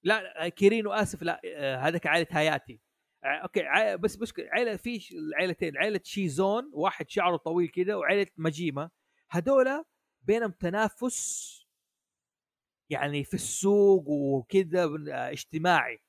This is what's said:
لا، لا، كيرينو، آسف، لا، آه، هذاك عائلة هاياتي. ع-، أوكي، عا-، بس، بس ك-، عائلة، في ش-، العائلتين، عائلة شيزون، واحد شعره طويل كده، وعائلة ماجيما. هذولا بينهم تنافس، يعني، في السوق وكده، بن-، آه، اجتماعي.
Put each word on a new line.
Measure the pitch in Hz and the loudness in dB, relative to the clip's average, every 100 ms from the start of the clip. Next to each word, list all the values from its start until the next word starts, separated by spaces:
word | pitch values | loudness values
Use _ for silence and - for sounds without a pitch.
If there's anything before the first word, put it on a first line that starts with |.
لا، | 170 214 | 2 0
لا، | 190 - 170 | -2 -6 -6
كيرينو، | - 196 226 208 | 4 6 6 0
آسف، | 202 208 - | 0 -2 -2
لا، | 165 165 - | -4 -4 -8
آه، | 147 139 131 | -4 -4 0
هذاك | 143 170 156 | 0 0 0
عائلة | 160 170 | 0 2
هاياتي. | 165 156 143 - 113 _ _ _ _ | 0 2 0 -6 -20 _ _ _ _
ع-، | 135 151 | -4 -4
أوكي، | - - | -2 -4
عا-، | 151 147 220 185 | 2 2 2 0
بس، | 208 185 | -2 -4
بس | 226 | -10
ك-، | - - | -8 -4
عائلة، | 196 240 202 | -2 -2 -4
في | 233 233 | -6 -8
ش-، | - | -10
العائلتين، | 170 156 147 185 170 170 143 | -12 -6 -2 -2 -2 -6 -2
عائلة | 196 202 | -2 -2
شيزون، | - 202 185 135 190 214 285 | -6 -4 -2 0 0 0 -4
واحد | 254 180 - 156 | -4 -4 -2 -6
شعره | - 180 170 | -2 0 -2
طويل | 165 170 170 | -2 0 0
كده، | - 180 208 | -2 -2 0
وعائلة | 151 202 196 - | 0 0 0 -2
ماجيما. | 160 151 170 139 160 _ _ _ _ | -4 -2 -4 -4 -8 _ _ _ _
هذولا | 175 175 277 254 285 330 _ _ _ | -2 4 6 6 2 -8 _ _ _
بينهم | - 220 220 | 0 0 0
تنافس، | - 175 196 214 - 247 - - - - - _ _ _ _ _ _ _ _ _ _ _ _ _ | -2 -2 0 0 -2 -6 -4 -6 -8 -12 -18 _ _ _ _ _ _ _ _ _ _ _ _ _
يعني، | 147 143 143 | -4 -2 -4
في | 139 | -4
السوق | 190 - - 196 202 202 190 143 | -6 -6 -2 2 6 8 6 4
وكده، | 147 139 135 120 190 180 175 170 | -2 0 -2 2 0 2 0 0
بن-، | 156 147 | -2 -8
آه، | 131 127 | -6 -6
اجتماعي. | 143 - 156 170 165 120 113 | -8 -8 -2 2 2 2 -6